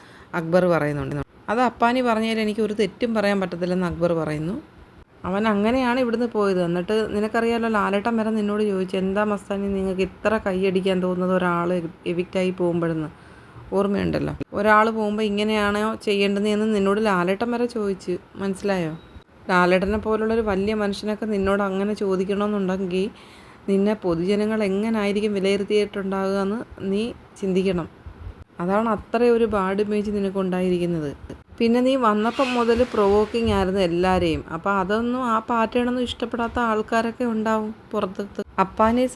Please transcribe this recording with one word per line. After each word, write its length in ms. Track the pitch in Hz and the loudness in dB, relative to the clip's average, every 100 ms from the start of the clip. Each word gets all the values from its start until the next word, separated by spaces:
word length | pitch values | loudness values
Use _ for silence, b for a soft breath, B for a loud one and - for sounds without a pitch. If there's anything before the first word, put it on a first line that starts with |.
| B B B 175 | B B B -6
അക്ബർ 240 | 165 175 180 | 0 2 4
പറയുന്നുണ്ട്. 420 | 165 147 147 135 143 - - - | 2 0 -2 -4 -6 -8 -10 -4
അത് 80 | 220 247 | 0 0
അപ്പാനി 340 | 233 240 247 247 | 2 0 2 0
പറഞ്ഞതിൽ 340 | 220 226 220 | 0 0 -2
എനിക്ക് 180 | 214 214 208 | -2 -2 -2
ഒരു 80 | 208 | 0
തെറ്റും 300 | 196 - 240 220 | -2 -2 -2 0
പറയാൻ 220 | 202 202 | 2 2
പറ്റത്തില്ലെന്ന് 460 | 185 175 180 180 180 | 0 -2 -2 0 0
അക്ബർ 200 | 165 170 165 | 0 0 0
പറയുന്നു. 360 | 151 151 156 240 - - - - - - - | -2 -4 -4 -6 -10 -20 -20 -20 -20 -12 -4
അവൻ 140 | 190 220 | -2 0
അങ്ങനെയാണ് 460 | 202 208 262 247 247 | 2 2 2 0 0
ഇവിടുന്ന് 260 | 247 226 240 | 0 0 -2
പോയത്. 260 | 220 202 180 170 | 0 2 2 0
എന്നിട്ട് 280 | 175 180 214 220 | 0 0 0 0
നിനക്കറിയാലോ, 540 | 208 214 233 226 233 226 214 | -2 -2 0 0 0 0 0
ലാലേട്ടൻ 360 | 190 202 202 233 | 0 0 0 0
വരെ 100 | 214 220 | 0 0
നിന്നോട് 260 | 208 208 214 | 0 0 0
ചോദിച്ചു, 280 | 190 185 190 | 0 -2 -2
"എന്താ 200 | 190 196 214 | 0 0 0
മസ്താനി 360 | 202 - 202 202 196 | -2 -4 -4 -2 -2
നിങ്ങൾക്ക് 260 | 190 185 185 | -2 -2 -4
ഇത്ര 240 | - 208 220 208 | -2 -2 0 0
കൈയടിക്കാൻ 500 | 185 196 190 190 185 | 0 0 0 2 0
തോന്നുന്നത് 300 | 185 180 180 185 | 0 0 0 2
ഒരാൾ 300 | 180 170 170 180 165 - - | 2 0 0 -2 -4 -8 -6
എവിക്റ്റായി 400 | 175 175 190 185 185 | -4 -2 -2 -2 0
പോകുമ്പോഴെന്ന്?" 500 | 175 170 165 160 151 - B B B B B 190 | 0 0 0 -2 -4 -10 B B B B B 0
ഓർമ്മയുണ്ടല്ലോ, 540 | 202 196 180 151 143 147 - - | 0 0 0 0 -2 -6 -6 -2
ഒരാൾ 280 | 208 214 220 220 | 4 4 4 2
പോകുമ്പോൾ 280 | 208 208 220 | -2 0 -2
ഇങ്ങനെയാണോ 520 | 202 214 214 208 208 214 220 - | 0 0 0 0 0 -2 -2 -2
ചെയ്യേണ്ടത് 400 | 202 202 202 214 | 0 2 2 0
എന്ന് 120 | 208 220 214 | 0 2 2
നിന്നോട് 240 | 196 202 220 | 2 2 2
ലാലേട്ടൻ 400 | 185 175 196 240 | 2 2 0 -2
വരെ 120 | 240 240 | -2 -2
ചോദിച്ചു, 400 | 233 202 190 - 180 - - | -2 -4 -4 -4 -6 -8 -8
മനസ്സിലായോ? 500 | 196 190 202 190 160 160 - - - - - | -6 -4 -2 -2 -2 -6 -14 -20 -20 -12 0
ലാലേട്ടനെ 500 | 180 180 185 190 214 208 | 4 4 4 2 -2 0
പോലുള്ളൊരു 380 | 220 220 226 214 | 0 0 0 0
വലിയ 240 | 190 202 220 | 0 0 0
മനുഷ്യനൊക്കെ 440 | 202 196 208 208 220 | -2 -2 -4 -4 -2
നിന്നോട് 280 | 208 190 202 202 | 0 2 2 0
അങ്ങനെ 260 | 190 202 208 | -2 -2 -2
ചോദിക്കണമെന്നുണ്ടെങ്കിൽ 1040 | 202 185 190 202 208 208 190 190 190 185 202 - B B B B - | 0 0 0 0 0 0 0 -2 -2 -2 -2 -6 B B B B 0
നിന്നെ 260 | 196 202 214 | 2 2 0
പൊതുജനങ്ങൾ 560 | 185 165 180 208 214 220 202 | 0 0 0 0 0 0 0
എങ്ങനായിരിക്കും 640 | 190 226 220 202 202 214 202 | 0 0 0 0 0 0 0
വിലയിരുത്തിയിട്ടുണ്ടാകുക 1000 | 190 196 202 208 202 202 190 196 190 196 196 | 2 0 2 0 0 -2 -4 -2 0 0 -2
എന്ന് 120 | 220 - - 190 | -4 -8 -8 -4
നീ 100 | 196 233 - - - | -2 -2 -8 -18 -8
ചിന്തിക്കണം. 480 | 190 185 190 175 156 - - - - - - - | -2 0 2 0 -4 -10 -20 -16 -16 -16 -16 -6
അതാണ് 260 | 175 202 226 202 | 0 0 2 -2
അത്രയും 380 | - 233 240 233 | -2 2 4 4
ഒരു 100 | 226 208 | 2 0
ബാഡ് 280 | 190 196 208 | 0 0 0
ഇമേജ് 240 | 208 208 208 | 0 -2 -2
നിനക്കുണ്ടായിരിക്കുന്നത്. 960 | 196 190 190 180 185 180 175 170 147 - - - - - | -2 -2 -2 0 0 0 0 -2 -4 -8 -12 -16 -12 0
പിന്നെ 220 | 233 240 254 | 2 4 2
നീ 80 | 269 | 4
വന്നപ്പം 440 | 233 208 220 226 262 247 | 2 2 0 0 0 0
മുതൽ 220 | 233 233 247 | 2 2 2
പ്രൊവോക്കിംഗ് 600 | 226 202 208 214 233 226 | 2 4 4 2 0 0
ആയിരുന്നു 260 | 196 185 190 180 | 2 2 2 0
എല്ലാവരെയും. 540 | 170 185 185 175 151 - | 2 2 2 2 0 -4
അപ്പോൾ 180 | 165 196 196 | -6 -2 0
അതൊന്നും, 420 | 185 214 240 247 247 | 0 0 0 -2 0
ആ 40 | 220 220 | -2 0
പാറ്റേൺ 380 | 240 226 240 240 | 0 0 0 0
ഒന്നും 140 | 247 240 | 0 -2
ഇഷ്ടപ്പെടാത്ത 500 | - 233 233 233 247 233 | -4 -6 -4 -2 0 0
ആൾക്കാരൊക്കെ 540 | 214 214 226 233 226 247 | 0 0 0 0 -2 -2
ഉണ്ടാവും 380 | 220 220 220 214 220 - | 0 0 0 -2 -8 -8
പുറത്ത്. 320 | 214 202 196 202 - 202 - | -4 -4 -4 -10 -8 -6 -2
അപ്പാനിയെ 460 | 185 - 220 240 254 | 0 2 4 4 2